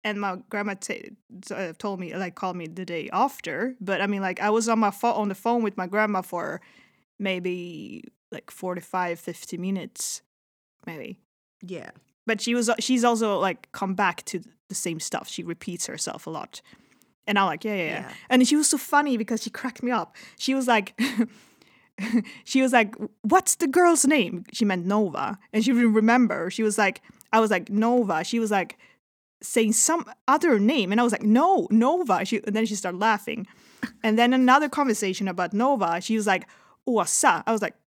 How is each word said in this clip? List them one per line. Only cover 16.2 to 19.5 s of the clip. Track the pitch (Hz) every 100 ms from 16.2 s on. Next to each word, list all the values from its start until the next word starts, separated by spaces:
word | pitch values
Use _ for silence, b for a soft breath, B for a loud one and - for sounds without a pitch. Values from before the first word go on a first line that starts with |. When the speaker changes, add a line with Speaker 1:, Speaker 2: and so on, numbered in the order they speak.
Speaker 1:
a | -
lot. | 160 - - b b b b b _ -
And | 208
I'm | 190
like, | -
"Yeah, | 220
yeah, | 202
yeah." | 160 151
Speaker 2:
Yeah. | 123 B B
Speaker 1:
And | 247 247
she |
was | 302 294
so | 285
funny | - 294 294 233
because | 214 220
she |
cracked | 220